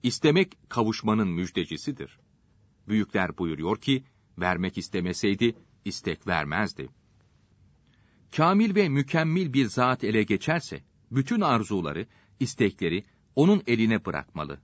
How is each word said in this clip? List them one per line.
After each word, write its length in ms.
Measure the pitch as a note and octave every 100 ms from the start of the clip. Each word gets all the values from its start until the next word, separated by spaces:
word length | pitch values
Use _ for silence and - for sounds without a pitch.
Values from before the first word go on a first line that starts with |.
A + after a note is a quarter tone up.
İstemek 560 | B2 - D#3 D#3+ F#3 - _
kavuşmanın 600 | - A2 A2 G#2+ A2 G2
müjdecisidir. 880 | E2+ F2+ - E2 D#2+ - C3+ C2+ _ _ _ _ _ _ _ -
Büyükler 500 | G#2+ G2 G2+ F2+ -
buyuruyor 420 | E2+ D2+ E2 A2
ki, 240 | - C3 C3+ _ _ -
vermek 400 | F2+ F2 F2+ G2
istemeseydi, 800 | - F#2+ F2+ F2+ G#2 G2 A#2 - _ _
istek 420 | G2 - G2+ D#2+ -
vermezdi. 640 | E2+ D2 F2+ G2+ - C2 _ _ _ _ _ _ _ _ _ _ _ _ _ _ -
Kamil 380 | E3 G3 A3
ve 140 | F#3+ F#3
mükemmel 640 | C#3 C3+ E3 D#3+ E3+ F3
bir 140 | C3 A#2
zat 380 | B2+ B2+ B2+
ele 180 | G#2+ A2
geçerse, 640 | G#2+ G2+ - D#3+ - C#2 _ _ _
bütün 300 | B2+ C3+ A#3
arzuları, 680 | F3 A#2 G2+ G2+ D#2 D2+ - _ _ _
istekleri 640 | C3 - G#2+ - E2+ F2+ - _ _ -
onun 260 | E3 G#3 -
eline 380 | A#2+ A2 A2
bırakmalı. 560 | - D2 - D2+ D2 C#2+